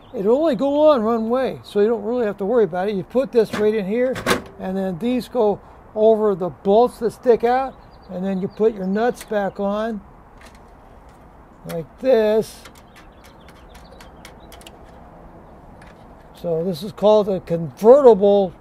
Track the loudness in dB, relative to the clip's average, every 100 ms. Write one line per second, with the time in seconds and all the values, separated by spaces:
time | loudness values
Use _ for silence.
0 | -16 -6 0 2 2 0 0 2 4 4
1 | 0 -2 -2 -2 -4 -6 -6 0 0 0
2 | -4 -4 -4 -4 -2 0 0 -2 -4 -6
3 | -4 -4 -2 0 0 0 -2 -2 -4 -2
4 | -2 -4 -4 -4 -6 -14 -8 -6 -6 -6
5 | -4 -4 -4 -2 0 -2 -8 -20 -12 0
6 | 2 4 0 -2 -6 -6 0 2 2 0
7 | -8 -2 0 2 2 -2 -4 -10 -20 -20
8 | -16 -8 -6 -6 -6 -2 -2 -2 -4 -2
9 | -2 -4 -6 -4 -4 -4 -6 -4 -6 -8
10 | -14 -20 -20 -20 -20 -20 -20 -20 -20 -20
11 | -20 -20 -20 -20 -20 -20 -12 -12 -12 -6
12 | 0 2 2 0 -2 -8 -20 -20 -20 -20
13 | -20 -20 -20 -20 -20 -20 -20 -20 -20 -20
14 | -20 -20 -20 -20 -20 -20 -20 -20 -20 -20
15 | -20 -20 -20 -20 -20 -20 -20 -20 -20 -20
16 | -20 -20 -20 -12 -6 -4 -4 -6 -10 -2
17 | 2 4 2 -4 -6 -6 -6 2 6 8
18 | 8 6 4 2 0 -6